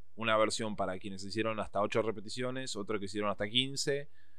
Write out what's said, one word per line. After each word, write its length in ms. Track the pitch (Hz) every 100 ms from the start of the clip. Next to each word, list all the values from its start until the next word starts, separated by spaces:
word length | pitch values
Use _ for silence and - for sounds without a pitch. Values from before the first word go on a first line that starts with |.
| - -
una 200 | 113 110
versión 380 | 107 - 110
para 240 | 104 95 92
quienes 240 | 104 95
hicieron 360 | 101 107 110 110
hasta 200 | 95 98
ocho 220 | 104 117
repeticiones, 720 | 110 107 104 123 127 131 131
otros 240 | 107 101 107
que 80 | 98
hicieron 240 | 101 104
hasta 180 | 95 104
quince 600 | 117 131 139 - 139 143 - -